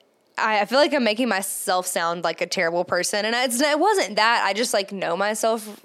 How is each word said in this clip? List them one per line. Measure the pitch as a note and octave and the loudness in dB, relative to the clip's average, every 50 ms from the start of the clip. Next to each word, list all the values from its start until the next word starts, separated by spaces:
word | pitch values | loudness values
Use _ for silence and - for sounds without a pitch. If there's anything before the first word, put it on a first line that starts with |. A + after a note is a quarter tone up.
| _ _ _ _ _ _ - - | _ _ _ _ _ _ -6 -2
I, | - A3 G#3+ G3+ | -2 0 2 2
I | G3+ | 0
feel | G3 A3+ C4+ | 2 4 2
like | D4+ D#4 C4+ | 4 4 2
I'm | D4 A#3+ | 2 2
making | G#3+ G#3+ G#3+ C4 A#3+ | 2 0 0 0 0
myself | G3+ F#3+ G3 - - - - - F#3 F3+ F3+ | 0 -2 -2 -4 -8 -6 -2 -2 0 0 0
sound | F#3 - G3 E3+ E3 E3+ F3 E3+ | -2 -2 -2 -2 -2 -2 -2 -2
like | E3+ E3 - | -4 -2 -2
a | F3+ F3 | -4 -4
terrible | - F#3+ F3+ E3 E3+ F3 F3+ | -2 0 0 0 0 0 -2
person. | - G3 F3 F3+ - - G#3 G3+ | 0 0 -2 -2 -2 -2 -2 -2
And | A3 A#3 | 0 0
it's, | A#3+ B3+ C4+ A#3 A#3+ | 0 0 0 0 0
it | D4 D4 D4 D4+ | 0 2 2 2
wasn't | E4 G#4 A4 F#4+ D#4+ F#3 G#3 | 2 2 4 2 0 0 2
that. | G#3 G#3 A3+ A#3 A#3+ - | 2 4 4 4 4 2
I | G3 G3+ | 0 0
just, | G#3 B3 A#3+ - | 0 -2 0 0
like, | G#3 G3 G3 G3+ | -2 -2 -2 -6
know | F#3+ E3 D#3+ E3+ F3+ | -4 -4 -2 -2 0
myself | G3 G#3 A3 G#3+ - A3+ A3+ A#3 G#3+ G#3+ G#3 - _ | 0 -2 -2 0 0 0 0 0 -4 -10 -16 -18 _